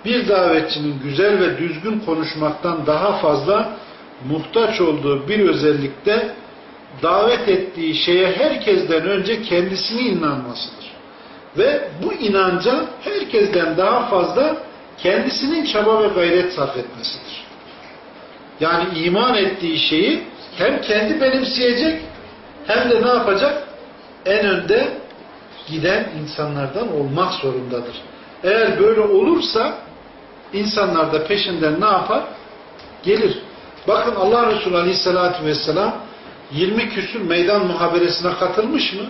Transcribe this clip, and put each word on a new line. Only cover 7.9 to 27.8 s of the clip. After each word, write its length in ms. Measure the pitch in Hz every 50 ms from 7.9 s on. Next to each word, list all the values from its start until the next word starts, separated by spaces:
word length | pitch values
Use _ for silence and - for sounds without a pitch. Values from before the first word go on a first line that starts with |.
| 151
şeye 380 | - - 175 175 185 185 180
herkesten 720 | - - 277 302 - - - 220 190 180 - 151 165 156
önce 400 | 160 185 202 196 190 202 226 220
kendisinin 760 | 220 - 180 175 180 190 190 190 - - 220 240 254 233 185 170
inanmasıdır. 720 | 160 147 139 127 127 127 117 - - - - - - - - - - - - - - - - - - - - 151
Ve 300 | 214 269 294 - - - 151 160
bu 100 | 202 427
inanca 720 | 403 330 247 202 196 196 190 180 175 175 180 233 262 311 311 - - -
herkesten 760 | - 415 415 - - - - 220 202 196 - 180 165 160 160
daha 300 | 170 190 208 240 247 240
fazla 500 | - 202 180 170 - - 240 285 311 311 - - - - - - - - -
kendisinin 680 | - 180 202 233 240 254 - - 262 277 330 320 285
çaba 380 | - - 208 208 214 220 214
ve 60 | 214 196
gayret 440 | - 180 175 170 170 180 175 180
sarf 240 | - 156 139 - -
etmesidir. 680 | 127 120 - - 117 113 - - - - - - - - - - - - - - - - - - - - - - - - - - - - - - -
Yani 380 | 156 165 170 175 180 185 180 160
iman 360 | 165 175 180 208 240 247 233
ettiği 440 | 208 185 - - - 175 165 160 147
şeyi 440 | - - 156 160 196 262 320 - - - - - - - -
hem 240 | - 185 226 - -
kendi 400 | - - 208 214 220 - 311 -
benimseyecek 800 | 269 262 262 269 254 220 - 254 247 240 233 240 302 320 320 - - - - - - - - - - - - - -
hem 240 | - 214 247 247 240
de 120 | 233 220
ne 60 | 247 247
yapacak? 600 | 247 226 - 202 190 - 277 285 - - - - - - - - - - - - - - -
En 200 | 185 202 214 208
önde 420 | 202 185 170 170 165 208 247 277 - - - - - - - - - - - - - - - - -
giden 400 | 156 156 147 180 196 220 - - 156 156
insanlardan 720 | 151 147 - - 151 147 143 143 139 131 131 202 240 220 165
olmak 360 | 147 139 135 143 170 185 -
zorundadır. 600 | - - - 135 123 127 127 123 123 120